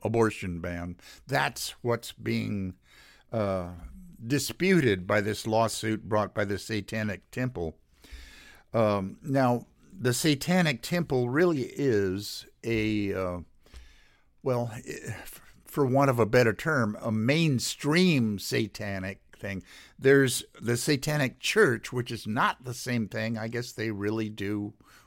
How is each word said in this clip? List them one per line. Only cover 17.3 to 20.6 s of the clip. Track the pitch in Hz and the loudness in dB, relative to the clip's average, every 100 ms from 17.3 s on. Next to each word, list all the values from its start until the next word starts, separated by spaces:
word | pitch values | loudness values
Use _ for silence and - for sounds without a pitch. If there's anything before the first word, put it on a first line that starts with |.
| 156 160 123 - - 143 165 185 143 113 98 | 4 4 2 -2 -4 2 4 6 4 2 -2
satanic | - 123 110 - 104 98 95 98 _ - | -2 -2 -2 -6 -8 -6 -8 -10 _ -12
thing. | 104 98 - - - - | -8 -8 -12 -20 -20 0
There's | 131 139 135 127 - | 6 6 6 0 -8
the | - | -8